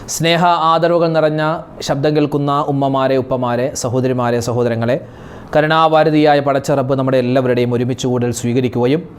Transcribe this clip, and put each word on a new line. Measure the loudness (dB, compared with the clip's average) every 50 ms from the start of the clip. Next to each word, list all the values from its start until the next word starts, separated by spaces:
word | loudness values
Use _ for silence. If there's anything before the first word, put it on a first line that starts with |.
| -12
സ്നേഹ | -10 -6 -2 0 0 2 2 2
ആദരവുകൾ | 2 2 2 2 2 2 2 2 2 2 2 2
നിറഞ്ഞ | 2 0 2 0 0 0 0 -2 -2 -2 -4 -8 -14 -14 -10
ശബ്ദം | -6 -4 -4 0 0 0 2
കേൾക്കുന്ന | 2 0 0 0 -2 -2 0 0 0 0
ഉമ്മമാരെ, | 0 -2 0 0 0 0 0 0 2 2
ഉപ്പമാരെ, | 0 0 -2 -2 -2 -2 -2 -2 -2 -2 -4 -4
സഹോദരിമാരെ, | -4 -6 -2 -2 0 0 0 0 0 0 0 0 -2
സഹോദരങ്ങളെ, | -2 -2 -2 0 0 0 0 -2 0 -2 -2 -2 -4 -10 -20 -20 -20 -18 -18 -18 -10 -2 0
കരുണാവാരിധിയായ | 0 2 2 2 2 4 4 4 4 4 4 4 4 4 4 4 4
പടച്ചറബ് | 2 0 -2 -2 0 0 0 0 0 0 0
നമ്മുടെ | -2 0 0 0
എല്ലാവരുടെയും | 0 0 2 0 0 2 2 2 0 0 0 0
ഒരുമിച്ച് | -2 -2 -2 -4 -2 -2
കൂടൽ | -2 0 0 0 -2
സ്വീകരിക്കുകയും | -4 -4 -2 -2 0 0 0 0 0 0 0 2 0 0 -2 -6 -18